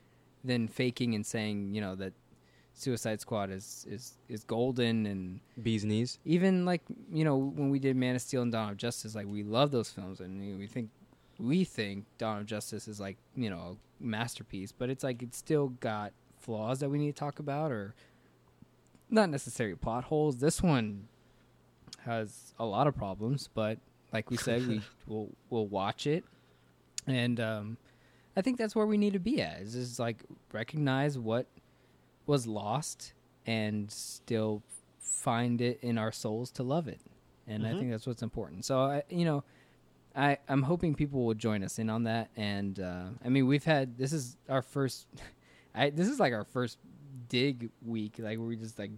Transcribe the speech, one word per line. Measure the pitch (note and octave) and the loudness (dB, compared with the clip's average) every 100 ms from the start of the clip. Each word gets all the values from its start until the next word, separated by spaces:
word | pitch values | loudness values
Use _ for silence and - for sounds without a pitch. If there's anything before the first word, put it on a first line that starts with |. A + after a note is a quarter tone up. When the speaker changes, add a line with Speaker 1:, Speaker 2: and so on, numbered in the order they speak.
| _ _ _ _ | _ _ _ _
Speaker 1:
than | B2+ B2 A2 | -2 0 0
faking | - B2+ - B2 | 0 0 2 0
and | G#2+ G#2 | 0 0
saying, | A#2 G#2+ G#2 G2 | -2 -2 -2 -2
you | G#2+ | -2
know, | G2+ F#2 | -2 -4
that | F#2+ - _ - _ _ _ | -6 -8 _ -20 _ _ _
Suicide | - C3+ A#2 A#2+ G#2+ | -8 -2 -2 -2 -4
Squad | - A2 G2 | -2 -2 -2
is, | F#2+ - - - | -6 -10 -14 -10
is, | G2+ - - - | -12 -12 -18 -12
is | G#2+ | -10
golden | - A2+ B2+ B2 A#2+ A2+ G#2 | -2 2 2 4 2 2 0
and | G2 F2+ F#2 - - | -2 -6 -10 -14 -4
Speaker 2:
Bee's | A2+ A2 | 0 2
knees. | G#2+ G#2+ A#2+ - | 4 2 2 -2
Speaker 1:
even, | - F3 F#3+ F#3 | 2 4 6 4
like, | F3+ F3 - - - | 2 0 -2 -14 -6
you | D#3+ | 2
know, | D#3 C3+ | 4 4
when | C#3 D3 C#3 | 2 0 2
we | C#3 | 4
did | C3+ B2+ | 4 4
Man | B2+ | 2
of | B2+ | 0
Steel | - C3 | 0 0
and | A#2+ | 2
Dawn | A2+ G#2+ | 0 -2
of | G2 | -2
Justice, | A#2 - A2 G#2+ | -4 -4 -6 -6
like, | G2+ | -4
we | G#2 | -4
love | G#2 A2+ D3 | 0 4 4
those | B2+ G#2+ | 4 -2
films, | - F#2+ F#2 | -6 -10 -10
and | F#2 F#2+ G2 G2 | -10 -8 -8 -8
we | G2+ | -8
think, | B2+ A2 - - - _ - | -6 -8 -10 -20 -20 _ -6
we | A#2 F3 | 0 2
think | F3+ - G#2 G2 G2+ - | 2 -2 -4 -4 -10 -6
Dawn | A2+ G#2 | -4 -4
of | G#2 | -4
Justice | G#2+ - G#2 A2 | -6 -6 -10 -10
is, | G#2 | -8
like, | G2 G2 _ C3 | -8 -10 _ -4
you | A#2 | -4
know, | F2 F2 F#2+ _ - | -4 -8 -12 _ -10
a | |
masterpiece, | A#2+ G#2+ A#2+ - G#2+ G2 G2 | -4 -4 -4 -8 -10 -8 -8
but | - B2 | -4 -4
it's | C3 | -2
like, | C#3 A#2+ | -4 -4
it's | B2 - | -8 -8
still | - D3+ C#3 B2 | 0 2 2 -2
got | B2 G#2+ G#2 - _ - | -4 -4 -6 -10 _ -16
flaws | - G#2+ G#2+ C3 | -6 -4 -2 -2
that | C#3+ | 0
we | D3 | 0
need | D3 C#3+ | 0 -2
to | |
talk | C#3+ - | -6 -6
about, | D3 C#3 D#3 | -4 -2 -2
or | A2+ G2+ - - _ _ _ _ - - _ _ _ - | -2 -6 -12 -20 _ _ _ _ -20 -20 _ _ _ 2
not | A3 F#3+ | 6 6
necessarily | C#3 - - A2 | 2 -4 -2 -2
plot | - A#2+ A#2 | -2 -4 -4
holes. | - D#3 D3+ B2 | 0 2 2 2
This | C#3+ - | 2 4
one | F3+ C3+ G#2+ G2+ G#2+ _ _ _ _ _ _ _ - - | 4 4 2 -4 -12 _ _ _ _ _ _ _ -20 -12
has | B2 A#2 G#2+ - - - | -4 -4 -4 -8 -14 -6
a | |
lot | A2+ G2+ D3 | 0 4 4
of | - | 2
problems, | G#2 F#2+ A2 C#3 - | -2 -2 0 -2 -2
but | - G#2+ A2 - _ _ | 0 0 0 -8 _ _
like | A2 - | -4 -2
we | A#2+ | -2
said, | - A#2+ B2+ | 0 0 2
we | A2 G2+ | 0 -4
Speaker 3:
<laughs> | - - | -12 -8
Speaker 1:
we'll, | A2 G#2 - - | -6 -6 -10 -4
we'll | A#2 G#2 | 0 0
watch | G2 G2 - D3 | 0 0 0 0
it, | D#3 - _ _ _ _ _ _ - - | 0 -2 _ _ _ _ _ _ -8 -2
and, | B2+ A#2+ A#2+ | 2 2 2
um, | A2+ G#2+ G#2 A#2 - - - - _ - | 0 -2 -6 -10 -14 -20 -20 -20 _ 0
I | |
think | A3 B3 | 0 2
that's | A3 G#3+ | 0 2
where | G#3+ | 4
we | G#3 | 6
need | G#3 | 4
to | G3 | 2
be | F3 C#4+ | 2 2
at, | E2+ D#2+ | 0 -2
is | G2+ | -6
just, | A#2+ B2 A#2+ | -6 -4 -2
like, | A#2+ A2+ - - - | -2 -2 -8 -20 -10
recognize | G#2+ A2+ D3+ C#3+ C3 D3 C#3 | -8 -4 0 2 4 2 0
what | A2 A#2 - - _ _ _ _ _ _ | 0 0 0 -8 _ _ _ _ _ _
was | - C#3+ A#2 | 2 2 2
lost | G#2 G#2 B2+ - - - - _ _ - | -2 0 0 -2 -8 -14 -20 _ _ -2
and | A2+ G#2+ G#2+ G2+ | 0 2 0 -2
still | - - - - A#2 A2 G#2+ - - _ - | -8 -10 -10 -2 0 2 -2 -6 -20 _ -12
find | - - - A#2 A#2+ A#2 | -6 -2 0 2 2 2
it | B2 A#2+ | 2 0
in | B2 A2+ | 0 0
our | A2 | 0
souls | - A2+ A2 B2 | -2 -2 -2 -4
to | - | -4
love | B2+ D#3 C#3+ | 0 0 0
it. | - - - _ _ - | -6 -14 -20 _ _ -8
And | A2 A2 | -2 -2
I | |
Speaker 3:
Mm-hmm. | F3+ | 0
Speaker 1:
think | B2+ | -2
that's | A2+ B2+ | -2 -4
what's | A#2 | -4
important. | A2+ - E2 F2+ | -4 -6 -8 -6
So, | - C3 | 0 2
I, | C3+ C#3+ - | 2 0 -2
you | F3 | 0
know, | E3+ C#3+ - - - _ _ _ _ | 2 2 -2 -14 -20 _ _ _ _
I, | B2+ C#3+ C#3 - | 2 2 2 2
I'm | C#3 | 2
hoping | C3+ F3 F3 | 4 2 2
people | C#3 D3 C#3 | 2 0 2
will | A#2 | 2
join | A2 A2+ G#2 | 2 2 2
us | F#2 - | 0 -2
in | A2 | 0
on | A2+ | 2
that. | A#2 A2+ A2+ - | 2 0 -2 -4
And, | G#2 G2+ G2 F#2+ | -2 0 -2 -2
uh, | F#2 F2+ F#2 B2 | -4 -4 -8 -6
I | B2 | 2
mean, | C3+ C3 | 4 6
we've | C#3+ | 4
had, | E3 D3+ C3 A#2+ | 4 4 2 -2
this | C3+ | -2
is | D#3+ B2 - - | -2 -4 -10 -2
our | C3+ | -2
first, | - C#3+ C3+ - - - - - | 0 0 0 -2 -14 -18 -18 -20
<laughs> | _ - - | _ -20 -8
I, | - C#3+ | 2 2
this | D3 G3 | 4 2
is, | C#4 | 4
like, | D#3 | 4
our | A2+ | 2
first | G#2 C3 B2 - - - - C3 A#2+ | -2 -2 -2 -4 -20 -20 -16 -14 -2
dig | B2 C#3 B2+ A2+ - | 2 4 2 -6 -8
week. | A#2 A2+ G#2+ - | -4 -2 -2 -4
Like, | A2 A2+ | -6 -4
we | A2+ | -4
just, | A#2 A2+ A2+ | -4 -8 -8
like, | G2+ | -8